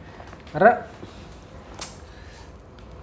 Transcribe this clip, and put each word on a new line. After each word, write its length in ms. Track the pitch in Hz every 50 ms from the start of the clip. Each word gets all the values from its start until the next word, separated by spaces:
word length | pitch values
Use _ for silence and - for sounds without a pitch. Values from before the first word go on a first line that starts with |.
| - - - - - - - - - -
Karena 220 | - 156 185 226 240 - - - - - - - - - - - - - - - - - - - - - - - - - - - - - - - - - - - - - - - - - - - - -